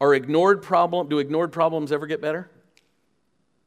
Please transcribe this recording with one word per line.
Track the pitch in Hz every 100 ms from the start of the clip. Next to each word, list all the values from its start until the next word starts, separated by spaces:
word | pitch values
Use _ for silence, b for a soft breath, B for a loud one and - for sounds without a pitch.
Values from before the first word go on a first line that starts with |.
Are | 139
ignored | 135 127 160 190 196
problem, | - 175 175 175 147
do | 147
ignored | 143 156 170
problems | 170 165 160 143
ever | 147 151
get | 147
better? | 151 165 180 _ _ _ _ _ _ _ _ _ _ _